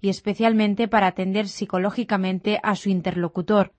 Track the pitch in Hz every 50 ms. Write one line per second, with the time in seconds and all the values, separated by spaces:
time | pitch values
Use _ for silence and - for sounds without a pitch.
0 | - 196 190 - _ 208 202 - 220 226 226 214 214 208 202 202 233 220 226 220
1 | 202 185 180 - 185 190 190 208 214 196 - - 214 - - 185 185 202 196 -
2 | 240 - 214 196 185 185 185 185 - 214 214 214 - - 202 180 - 202 196 180
3 | 160 185 175 175 175 170 - - 180 - 214 208 190 185 _